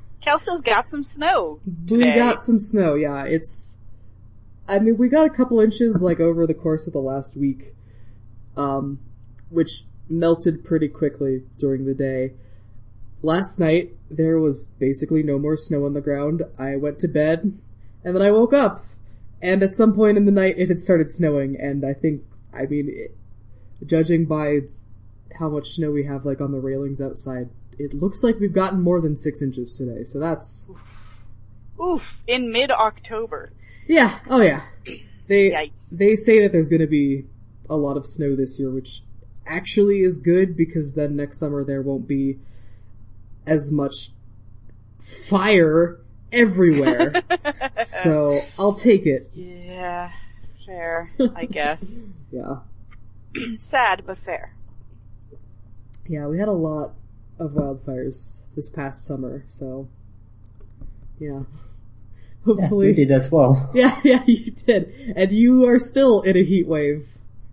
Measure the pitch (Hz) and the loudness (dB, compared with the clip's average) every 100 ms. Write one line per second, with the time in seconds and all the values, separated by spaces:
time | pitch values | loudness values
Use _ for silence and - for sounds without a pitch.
0 | - - 294 302 - 349 254 214 247 294 | -16 -8 -2 0 0 -4 0 0 0 -6
1 | 277 277 302 359 170 151 196 165 170 226 | -10 -4 0 0 0 -6 -12 -10 0 4
2 | 247 233 240 226 - 226 208 208 170 147 | 4 4 4 2 2 0 2 0 2 2
3 | 151 139 135 160 160 - - - - - | 0 -4 -2 -4 -4 -12 -12 -16 -18 -18
4 | - - - - - - - 196 220 220 | -20 -20 -20 -20 -20 -16 -2 2 4 4
5 | 247 294 311 311 254 226 220 - 233 190 | 4 6 4 4 0 4 4 4 2 2
6 | 180 165 170 165 165 160 165 156 165 151 | 2 2 2 2 0 0 -2 -2 -4 -6
7 | 131 135 135 139 139 127 - - - - | -4 -6 -8 -2 -2 -2 -10 -20 -20 -20
8 | - - - - - - 139 135 139 139 | -20 -20 -20 -20 -14 -6 -4 -4 -6 -10
9 | - - - - - 165 160 - - - | -14 -20 -20 -20 -6 -2 -2 -4 -18 -16
10 | - 165 165 170 175 160 - 160 151 - | -6 -2 2 2 0 -2 -2 -2 -2 -2
11 | 147 - 139 131 127 - 143 135 135 131 | -4 -2 -4 -4 -8 -6 -4 -2 -4 -4
12 | 135 131 131 127 - - - - - - | -4 -4 -6 -8 -20 -20 -20 -20 -20 -18
13 | - - 156 170 196 - 160 165 175 - | -18 -8 -2 0 -2 -2 2 2 0 -10
14 | - 156 160 165 156 139 - - 131 135 | -12 -2 2 2 2 -2 -8 -4 -2 -2
15 | 147 156 147 139 143 151 - 151 143 143 | 0 0 0 0 0 -2 -2 -2 -2 -2
16 | 143 143 147 165 160 - 135 139 147 143 | -4 -2 -2 -2 -6 -8 -6 -4 -4 -4
17 | 170 147 151 165 208 - - - - - | -2 2 2 2 -2 -6 -16 -20 -20 -12
18 | 175 185 202 214 240 277 226 - - - | -4 2 4 6 6 4 2 -2 -16 -18
19 | - - - - 180 190 190 190 220 196 | -20 -18 -18 -8 0 2 2 4 2 4
20 | 214 208 202 196 190 170 185 175 - 175 | 4 6 4 4 2 2 0 0 2 2
21 | 151 - 160 143 135 139 143 139 135 139 | 2 0 0 0 -2 -4 -4 -4 -4 -2
22 | 160 147 - - - - 139 147 143 - | -2 -4 -8 -20 -16 -8 -4 -4 -4 -8
23 | - - - - - - - - - 160 | -12 -16 -20 -20 -20 -20 -20 -14 -2 0
24 | 160 170 160 156 147 147 127 - - - | 2 2 2 0 0 0 -2 -14 -20 -20
25 | - - - - 160 147 143 - 156 147 | -20 -20 -18 -8 -6 -6 -8 -4 -2 -2
26 | 143 139 143 135 143 139 135 135 139 135 | -4 -4 -4 -4 -4 -4 -4 -4 -6 -6
27 | 135 - - 127 123 - - - 143 143 | -8 -10 -10 -10 -10 -14 -18 -12 -8 -2
28 | 185 - 240 226 202 190 190 190 175 180 | -4 0 0 2 0 0 0 2 2 2
29 | 160 147 151 143 139 127 120 - 127 113 | 0 -2 -4 -4 -6 -6 -10 -8 -10 -8
30 | 120 139 160 156 - - - 180 - - | -10 -6 -6 -6 -8 -14 -16 -20 -20 -20
31 | - - - - - - - - 349 330 | -18 -18 -18 -20 -20 -20 -18 -8 -2 -2
32 | - - - 254 240 226 269 262 220 214 | -4 -12 -4 -2 -2 0 2 2 0 -2
33 | - 226 226 - - - - - - 320 | -12 -10 -8 -10 -14 -20 -20 -12 2 4
34 | 226 - - 254 196 139 - - - - | 4 2 0 6 6 4 -6 -18 -16 -16
35 | - - - 202 196 165 151 - - 170 | -18 -14 0 4 4 2 -4 -10 -12 2
36 | 196 214 220 220 208 175 151 160 156 151 | 4 4 6 6 6 4 2 2 2 2
37 | 143 135 - - - - - 156 143 139 | 2 -2 -6 -18 -20 -18 -6 -4 -2 -4
38 | 135 - 147 135 131 - 135 131 131 - | -8 -6 -2 -2 -2 -4 -6 -6 -10 -16
39 | - - - - - 165 - - 202 202 | -18 -18 -18 -16 -10 -8 -4 2 4 4
40 | 185 156 151 175 190 165 160 165 143 143 | 2 2 2 4 2 0 -2 -2 -6 -4
41 | 147 143 143 - 151 143 139 139 135 135 | -4 -4 -6 -6 -6 -4 -4 -4 -4 -6
42 | 123 139 135 135 - - - - - - | -4 -2 -2 -4 -12 -18 -18 -18 -20 -20
43 | - - - - - 156 143 147 139 - | -18 -20 -18 -12 -2 -2 0 -2 -2 -6
44 | - - - - - - - - - - | -16 -18 -20 -20 -20 -20 -20 -20 -20 -20
45 | - - - 196 196 202 160 156 170 - | -20 -14 -2 2 4 6 6 4 2 -2
46 | - - - 240 233 180 180 147 139 - | -20 -20 -4 2 2 6 4 6 4 2
47 | 339 349 - 349 294 285 262 - 233 - | 2 0 -2 -2 -4 -6 -6 -4 -6 -2
48 | 170 151 147 143 - - 196 202 226 196 | 2 2 2 0 -2 -2 0 2 4 4
49 | 165 131 - - - 175 180 180 180 175 | 4 -2 -4 -18 -16 -16 -16 -10 -8 -6
50 | 175 180 - - - - - 180 165 165 | -8 -12 -16 -14 -16 -16 -16 -10 -6 -6
51 | 170 - 254 - 247 156 147 156 196 - | -6 -2 -2 -2 -8 -4 -4 -4 -8 -12
52 | 208 190 - 127 - 135 - - - - | -14 -18 -14 -12 -10 -12 -14 -18 -18 -20
53 | - - - - 240 220 - 269 233 185 | -20 -20 -16 -12 -10 -12 -4 0 0 0
54 | - 190 - 160 - - - - - - | -6 -14 -10 -10 -12 -18 -20 -18 -20 -20
55 | - - - - - - - - - - | -20 -20 -20 -20 -20 -20 -20 -20 -20 -18
56 | - 156 147 165 214 190 160 156 147 - | -10 -8 -6 -4 -2 -2 -2 -4 -8 -12
57 | - - - - 160 143 139 135 - 127 | -20 -20 -20 -10 -8 -4 -4 -4 -8 -8
58 | 131 131 - - - 147 143 - 139 135 | -6 -8 -12 -14 -14 -12 -10 -8 -8 -8
59 | - 135 127 139 131 - 135 127 139 - | -8 -8 -8 -10 -14 -14 -12 -10 -14 -18
60 | - - - - - - - - - - | -20 -20 -20 -20 -20 -20 -20 -16 -16 -16
61 | - - 151 139 131 - - - - - | -18 -14 -12 -10 -12 -14 -18 -20 -20 -20
62 | - - - - 214 202 185 202 196 165 | -20 -20 -18 -4 2 2 2 4 4 6
63 | 135 135 131 160 131 135 - 247 254 - | 6 4 4 4 6 4 2 4 4 6
64 | 294 254 - 226 - - - 208 175 - | 6 6 6 4 2 -6 2 2 2 -10
65 | 240 - 190 208 240 254 247 247 - 262 | -8 0 2 6 6 8 6 4 2 2
66 | 269 208 185 180 170 190 165 156 147 151 | 6 6 4 4 4 2 2 0 0 -2
67 | - - - - - | -6 -18 -20 -18 -18